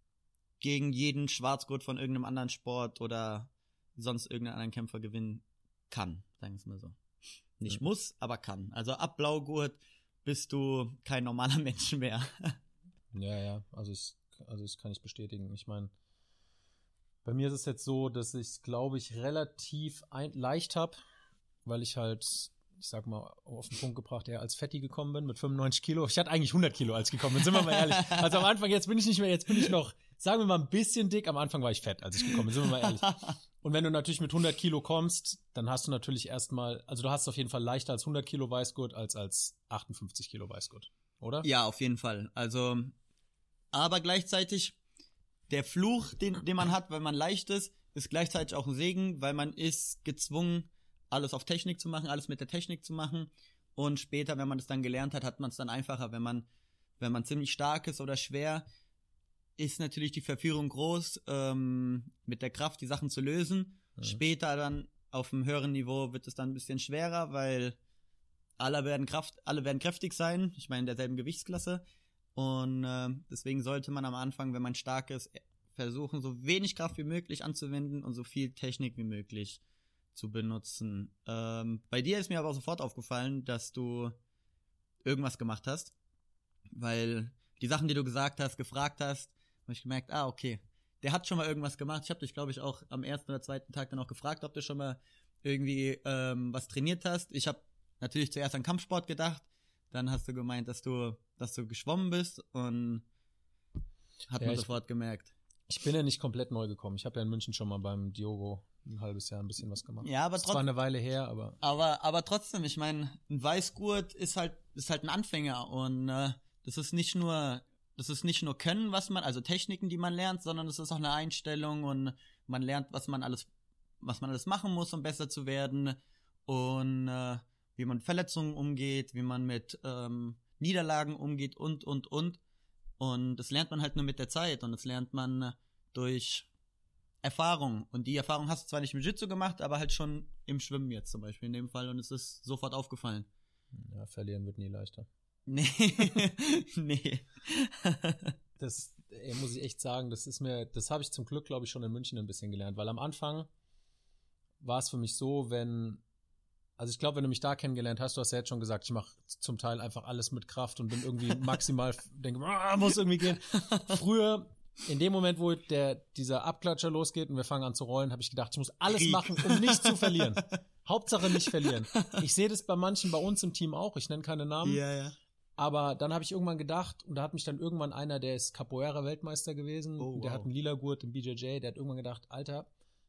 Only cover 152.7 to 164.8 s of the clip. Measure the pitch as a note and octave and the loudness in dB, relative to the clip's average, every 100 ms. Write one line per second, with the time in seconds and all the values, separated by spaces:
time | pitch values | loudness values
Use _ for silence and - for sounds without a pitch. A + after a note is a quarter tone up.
152.7 | G2+ G#2+ A#2 C#3+ C#3 D3 D3+ D#3+ _ _ | -4 -4 -2 -4 -4 -4 -4 -8 _ _
153.7 | _ _ _ _ _ _ _ _ _ B2+ | _ _ _ _ _ _ _ _ _ -2
154.7 | B2+ - B2+ A2+ - C3+ C#3+ A#2+ A#2+ A#2+ | 0 0 0 -2 0 0 0 0 -2 -2
155.7 | A#2 A2+ - _ _ _ _ _ _ _ | -2 -4 -6 _ _ _ _ _ _ _
156.7 | - A#2+ - D3 C#3+ C3+ A#2+ C#3+ C#3+ C#3 | -8 -6 -2 0 2 0 0 0 0 -2
157.7 | B2 A#2 A2+ C3 - A#2+ B2 A#2+ A#2+ A2 | -2 -2 -2 -2 -2 0 0 -2 -4 -2
158.7 | G#2 - A#2 - - - - - A2+ A#2 | -2 -2 -4 -6 -12 -14 -8 -4 -2 -2
159.7 | A2+ A2+ A2+ A#2+ B2 A2+ B2 - - A#2+ | -2 -4 -8 -6 -4 -4 -4 -6 -6 -4
160.7 | - A2+ A#2+ C3 A#2+ A#2+ C3 C3 C3+ - | -4 -4 -2 -2 0 2 2 2 2 2
161.7 | C3 B2+ - - C#3 C3 B2 D3+ G3 F#3+ | 2 2 -2 -8 -8 -4 -4 -2 0 4
162.7 | G3 G3 G3+ F#3 F3 F3+ F3 - G#3 - | 6 8 8 6 6 4 2 0 0 2
163.7 | G#3 - F#3+ F3 A3 G#3+ G#3+ - - - | 0 2 2 6 6 6 4 -2 -16 -20
164.7 | - | -10